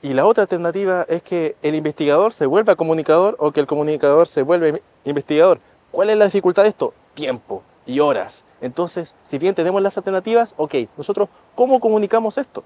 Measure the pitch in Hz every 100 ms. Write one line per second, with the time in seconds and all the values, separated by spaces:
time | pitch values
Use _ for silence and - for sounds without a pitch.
0 | 139 131 175 220 196 180 170 180 196 180
1 | 165 170 - 175 156 - 151 156 151 147
2 | 147 147 208 - 143 165 220 180 160 160
3 | 151 160 190 226 151 147 143 147 151 151
4 | 143 147 165 - 135 175 160 151 _ _
5 | - 147 - 151 175 175 _ _ _ -
6 | 202 214 208 202 180 180 208 208 127 -
7 | _ - 147 123 _ 98 _ _ - 131
8 | 147 117 92 - _ _ 131 127 175 -
9 | 165 _ - 139 175 190 170 196 196 196
10 | 190 190 185 233 233 - 151 143 113 -
11 | 143 202 202 _ _ - 247 262 226 214
12 | 202 226 220 240 277 -